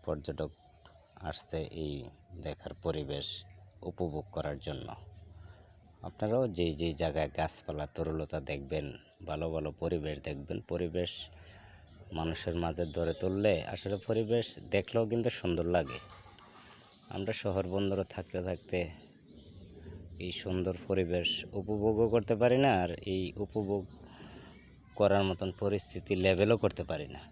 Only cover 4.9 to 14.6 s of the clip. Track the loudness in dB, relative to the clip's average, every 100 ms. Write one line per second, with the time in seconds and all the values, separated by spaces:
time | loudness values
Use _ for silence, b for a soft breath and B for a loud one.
4.9 | -12 -16 -20 -20 B B B B B -20
5.9 | -14 -14 -4 0 2 2 2 2 2 0
6.9 | 2 0 2 -2 0 -2 -2 -8 -6 -6
7.9 | -4 -2 -2 -2 -4 -4 -6 -2 -4 -4
8.9 | -10 -18 _ -6 -4 -2 -2 -4 -4 -2
9.9 | 0 -2 -6 -6 -8 -6 -8 -4 -2 0
10.9 | 0 -2 -4 -14 B B B B B B
11.9 | -20 -10 -4 -2 -2 -2 0 0 0 -2
12.9 | 0 0 0 0 2 4 2 0 -6 -4
13.9 | -4 0 0 2 0 0 -6